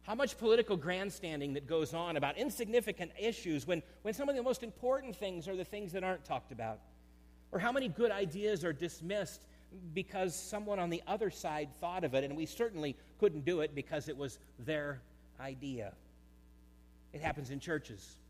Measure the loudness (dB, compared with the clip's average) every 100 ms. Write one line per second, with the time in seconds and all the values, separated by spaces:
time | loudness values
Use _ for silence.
0 | -2 2 2 4 8 8 8 2 2 0
1 | -2 -4 -4 -2 0 -2 2 2 2 0
2 | 0 2 2 2 -2 0 4 4 4 -4
3 | -6 0 -2 0 0 0 2 0 0 -6
4 | -4 0 0 2 2 0 -2 -2 2 2
5 | 0 -6 -4 -4 -4 -4 -4 -6 -4 -2
6 | 0 -2 -2 -4 -4 -6 -4 -4 -12 -20
7 | -20 -20 -20 -20 -4 0 2 2 0 2
8 | 2 2 0 0 0 2 0 0 -4 -4
9 | -2 -2 -2 -8 -18 -20 -18 -14 -4 -4
10 | -2 0 0 0 -6 -6 0 0 2 0
11 | 0 0 0 0 -2 -2 -4 -4 -4 0
12 | 2 2 2 -2 -4 0 -2 0 -4 -4
13 | -14 4 4 6 0 2 0 -2 -2 -4
14 | -4 -4 -6 -6 -18 -8 -2 -2 -2 -6
15 | -12 -20 -20 -10 -10 -6 -4 -4 -6 -10
16 | -20 -20 -20 -20 -20 -20 -20 -20 -20 -20
17 | -14 -4 -2 -2 -4 -4 0 -2 -2 -12
18 | -14 -20